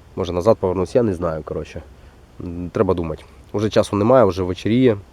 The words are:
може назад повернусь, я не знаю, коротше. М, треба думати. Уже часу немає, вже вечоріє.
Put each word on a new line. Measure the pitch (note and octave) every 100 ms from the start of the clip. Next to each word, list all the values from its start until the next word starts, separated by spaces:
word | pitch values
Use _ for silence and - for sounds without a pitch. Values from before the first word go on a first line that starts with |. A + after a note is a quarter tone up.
| - -
може | F2+
назад | F2 G2 G#2+
повернусь, | F#2 F2+ F2 B2+
я |
не | A2+
знаю, | E2+ E2+ D#2+
коротше. | D#2 D#2+ D#2 E2 - - - - - -
М, | F2+ F2 F2
треба | A2 F#2+
думати. | F2 E2 D#2 - - -
Уже | G#2 G#2+
часу | A2+ G2+ G2+
немає, | G#2+ C3 G2+
вже | F2+
вечоріє. | F2+ F2+ G#2 A#2+ B2+ G2+ -